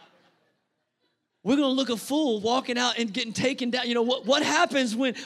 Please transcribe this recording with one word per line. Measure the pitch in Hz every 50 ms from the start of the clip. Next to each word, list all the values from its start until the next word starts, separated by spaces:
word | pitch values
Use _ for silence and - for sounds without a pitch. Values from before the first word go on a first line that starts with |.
| - - _ _ _ _ _ _ _ _ _ _ _ _ _ _ _ _ _ _ _ _ _ _ _ _ _ _ -
We're | 185 269
gonna | 285 294
look | 269 254 262 269 247
a | 240
fool | 202 - - 262 302 311 269 220 208
walking | 190 226 240 262 262 - 247 240
out | 247 247 226
and | 233 233 220 185
getting | 254 247 233 202
taken | - - 254 269 262 262 247
down." | 226 254 254 240
You | 240
know, | 240 233
what, | 240 247 - -
what | 202 269 294 294
happens | 247 277 320 349 339 - 277 262 233 208
when, | 226 269 254 208 - -